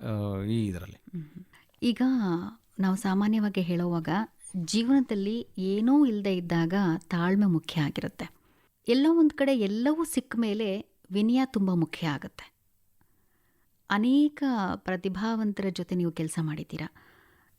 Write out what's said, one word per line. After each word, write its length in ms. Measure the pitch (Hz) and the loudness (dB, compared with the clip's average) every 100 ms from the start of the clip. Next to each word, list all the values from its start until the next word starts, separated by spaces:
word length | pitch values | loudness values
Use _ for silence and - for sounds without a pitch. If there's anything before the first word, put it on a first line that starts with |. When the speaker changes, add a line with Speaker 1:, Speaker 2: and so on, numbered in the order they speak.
Speaker 1:
ಆ, 420 | 120 107 104 98 | -6 -4 -2 -4
ಈ 240 | 101 113 107 | -2 -2 -2
ಇದರಲ್ಲಿ. 300 | 90 90 - - | -4 -10 -18 -14
Speaker 2:
ಹ್ಮ್, 100 | 175 | -12
ಹ್ಮ್. 200 | 151 - 185 - _ - | -12 -16 -20 -20 _ -4
ಈಗ 180 | 240 220 254 262 202 170 196 226 _ - | -2 0 0 0 0 -2 -4 -14 _ -2
ನಾವು 160 | 190 190 | 0 0
ಸಾಮಾನ್ಯವಾಗಿ 640 | 196 190 208 220 208 190 | 0 0 2 2 0 -2
ಹೇಳುವಾಗ 480 | 175 170 175 170 160 175 220 _ - 185 | -2 0 0 -2 -2 -2 -4 _ -12 -8
ಜೀವನದಲ್ಲಿ 920 | 165 214 233 277 247 208 196 233 - - | -2 0 2 2 2 -2 -4 -6 -8 -6
ಏನೂ 480 | 185 196 226 277 285 | -2 0 4 6 4
ಇಲ್ದೇ 300 | 208 202 185 | 2 0 -2
ಇದ್ದಾಗ 380 | 175 170 165 190 190 165 | 0 0 2 2 2 0
ತಾಳ್ಮೆ 480 | - 175 175 196 202 | -2 -2 2 4 4
ಮುಖ್ಯ 360 | 165 - - | 2 0 -2
ಆಗಿರುತ್ತೆ. 500 | 143 - - - - _ _ _ _ _ - | -2 -2 -8 -8 -16 _ _ _ _ _ 0
ಎಲ್ಲೋ 320 | 240 294 330 | 2 4 6
ಒಂದ್ 140 | 311 | 4
ಕಡೆ 240 | - 277 269 | 4 2 2
ಎಲ್ಲವೂ 460 | 196 214 247 311 | 2 0 0 0
ಸಿಕ್ಕ 320 | 320 - - 226 | -2 -4 -4 -2
ಮೇಲೆ 580 | 226 208 220 196 - _ - | -2 0 -2 -4 -6 _ -6
ವಿನಯ 300 | 185 220 247 262 | 0 2 2 2
ತುಂಬ 280 | 220 196 | 0 2
ಮುಖ್ಯ 340 | 180 160 - 170 | 2 0 -2 -6
ಆಗುತ್ತೆ. 440 | 143 - - - _ _ _ _ _ _ _ _ _ _ _ _ _ - | -6 -8 -16 -20 _ _ _ _ _ _ _ _ _ _ _ _ _ -2
ಅನೇಕ 540 | 202 226 277 294 294 277 240 185 190 | 0 4 4 4 2 -2 0 -2 -4
ಪ್ರತಿಭಾವಂತರ 920 | - 185 190 185 220 226 220 196 196 | -4 -4 -4 -4 -2 -2 -2 -2 -4
ಜೊತೆ 260 | 180 175 180 | -4 -4 -2
ನೀವು 160 | 170 | -2
ಕೆಲ್ಸ 280 | 165 160 - | -2 -6 -2
ಮಾಡಿದ್ದೀರಾ. 520 | 156 151 160 156 156 - _ _ _ _ _ | -4 -4 -8 -10 -10 -14 _ _ _ _ _